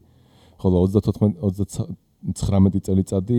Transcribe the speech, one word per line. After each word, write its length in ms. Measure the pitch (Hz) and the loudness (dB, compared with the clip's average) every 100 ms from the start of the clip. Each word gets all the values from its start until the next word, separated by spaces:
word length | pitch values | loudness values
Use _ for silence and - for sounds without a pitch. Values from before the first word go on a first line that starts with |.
| _ _ _ _ _ _ | _ _ _ _ _ _
ხოლო 160 | 95 90 | 0 4
ოცდათოთხმეტ, 560 | 92 104 104 101 107 - | 4 2 0 0 0 0
ოცდაცხრამეტი 1400 | 104 95 98 - 110 - _ _ - 92 - 98 98 95 | -4 -4 -6 -6 -10 -10 _ _ -10 -6 0 4 4 2
წელიწადი 580 | - 95 92 98 95 | -2 -2 0 -2 0